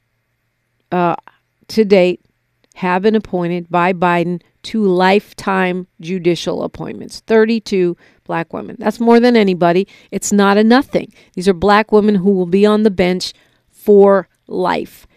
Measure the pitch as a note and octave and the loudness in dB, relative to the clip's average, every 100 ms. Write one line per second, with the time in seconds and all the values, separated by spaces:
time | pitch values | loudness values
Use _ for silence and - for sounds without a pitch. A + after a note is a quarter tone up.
0 | _ _ _ _ _ _ _ _ - F3+ | _ _ _ _ _ _ _ _ -8 -4
1 | F3 - - _ _ _ - - G3+ G3 | -2 -4 -10 _ _ _ -6 -2 2 4
2 | F3+ - _ _ _ _ _ - F#3 F3+ | 2 -2 _ _ _ _ _ -8 -4 -2
3 | G#3 A3 - F3+ E3+ F3 E3+ F3 F3 F#3 | 0 -2 -2 -4 -4 -6 -4 -2 0 0
4 | F3+ F3 E3+ F3 - _ - A3+ G3 F3+ | 0 0 -2 -6 -10 _ -10 -4 0 2
5 | F#3 G3+ - - - F#3+ F#3 F3+ F3+ - | 2 0 -2 -10 -6 -4 -2 -4 -10 -14
6 | E3 F#3 E3+ E3 - - - - E3 - | -10 -4 -2 -2 -4 -6 -8 -10 -14 -14
7 | - - - A3 A3 A3+ - G3 F3 E3+ | -16 -14 -2 2 2 0 -4 -2 -2 -4
8 | _ _ - E3+ E3 - - - G#3+ G#3+ | _ _ -10 -8 -8 -10 -14 -8 -6 -2
9 | A#3 A#3 B3 A#3 G3 F3 F3 F3 G3 _ | 2 4 4 2 2 0 0 0 -4 _
10 | _ G3 - G3+ G3 G3+ A3 B3 C#4 - | _ -10 -2 0 2 2 4 2 2 -4
11 | - _ _ - F3+ F3 F#3+ G#3 A3 G#3+ | -6 _ _ -6 -2 0 2 2 2 2
12 | G#3+ G3+ F#3+ F#3+ F3 G3 G#3 G#3+ G#3+ F#3 | 2 0 0 0 0 2 2 2 0 0
13 | F3+ F#3 - - _ _ _ _ - G3+ | -2 -2 -6 -14 _ _ _ _ 2 4
14 | G3+ G3 E3+ _ - F#3 F3+ - - - | 6 4 -2 _ -12 -6 -4 -4 -6 -14
15 | _ | _